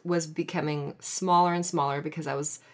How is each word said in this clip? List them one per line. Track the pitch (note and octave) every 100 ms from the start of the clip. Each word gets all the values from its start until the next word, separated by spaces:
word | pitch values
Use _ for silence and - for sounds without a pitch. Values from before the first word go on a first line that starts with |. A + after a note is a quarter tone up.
was | F3 E3+ D#3+
becoming | D#3+ D#3+ F3+ D3+ D3 C#3+ -
smaller | - - F#3 F3 F3
and | F3
smaller | F3 E3+ C#3 C#3
because | D3+ E3 C#3
I |
was | C#3 D3 - -